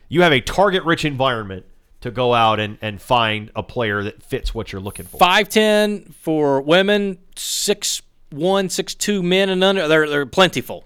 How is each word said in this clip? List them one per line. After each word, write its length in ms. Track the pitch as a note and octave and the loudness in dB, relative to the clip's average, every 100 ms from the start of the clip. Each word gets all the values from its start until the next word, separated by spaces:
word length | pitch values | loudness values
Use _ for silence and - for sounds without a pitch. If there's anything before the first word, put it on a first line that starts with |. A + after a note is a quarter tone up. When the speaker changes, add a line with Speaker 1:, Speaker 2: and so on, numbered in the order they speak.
| _ | _
Speaker 1:
you 140 | D#3+ | 2
have 100 | F3 | 4
a 80 | C3+ | 4
target-rich 640 | - - G3+ F#3 D3+ E3 | 0 0 2 2 -2 -2
environment 640 | D3+ C3 C3 A#2 G2+ F#2+ - - _ _ | -2 -2 -2 -2 -6 -12 -16 -20 _ _
to 100 | B2 | -10
go 220 | A2 B2 | -2 0
out 240 | A#2+ A2+ G#2+ | 4 4 2
and, 200 | G#2 G#2+ | -2 -6
and 180 | A2 G2 | -10 -10
find 520 | - B2 A2+ G#2+ G#2+ | -2 0 0 -2 -6
a 80 | A2+ | -10
player 400 | G2 B2 A2 G#2 | -10 -6 -4 -2
that 180 | G2+ - | -4 -10
fits 280 | - B2+ - | -10 -8 -6
what 180 | A#2 - | -8 -10
you're 80 | G2 | -10
looking 240 | G2 F2+ F2 | -12 -14 -16
for. 120 | G2+ | 2
Speaker 2:
Five 300 | F3+ G3 G3+ | 4 4 2
ten 540 | A3 G#3+ G#3 G#3 G#3 - - | 2 4 4 2 -2 -10 -10
for 400 | E3+ D#3 D3 C3+ | -2 0 2 2
women, 560 | C#3+ F3 G3 G#3 G3+ F#3 - - | 4 4 4 2 0 -6 -16 -14
six 640 | - - - G3+ - - - _ - | -8 -6 -4 -4 -4 -8 -10 _ -16
one, 380 | C#3+ F3 G3 F#3+ | -4 -2 0 -2
six 260 | - - | -6 -8
two 280 | - - G3+ | -6 -4 -2
men 260 | F3 F#3 G3 | 0 0 0
and 160 | F#3 | 2
under, 240 | F#3+ G3 D#3 | 2 2 2
they're, 180 | D#3+ D3+ | 2 2
they're 180 | D3 C3+ | -2 -2
plentiful. 580 | - F3+ C3 - F2+ | 2 2 2 -8 -12